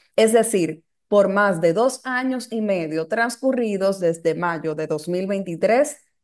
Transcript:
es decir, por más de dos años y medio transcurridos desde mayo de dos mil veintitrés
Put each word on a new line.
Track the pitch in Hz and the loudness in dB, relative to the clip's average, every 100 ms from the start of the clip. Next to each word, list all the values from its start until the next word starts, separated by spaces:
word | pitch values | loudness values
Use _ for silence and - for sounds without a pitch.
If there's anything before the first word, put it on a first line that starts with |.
| _ - | _ 2
es | 220 | 4
decir, | 226 220 196 160 160 _ _ - | 4 4 0 0 -4 _ _ 0
por | 202 190 | 2 4
más | 202 202 170 | 2 2 2
de | 170 | 2
dos | 185 254 262 | 2 0 0
años | 254 254 262 254 233 | -6 -4 -2 -4 -6
y | 226 | -6
medio | 214 185 156 156 160 | -2 -2 -2 -4 -4
transcurridos | 220 233 240 269 254 226 196 190 190 | -2 -2 -2 -2 0 -2 0 0 0
desde | 170 170 165 | -2 0 -2
mayo | 160 175 165 160 | -2 -4 -4 -6
de | 156 156 | -6 -4
dos | 151 170 | -6 -4
mil | 180 190 | -4 -4
veintitrés | 196 185 165 190 240 294 - _ _ | -4 -6 -2 2 2 0 -4 _ _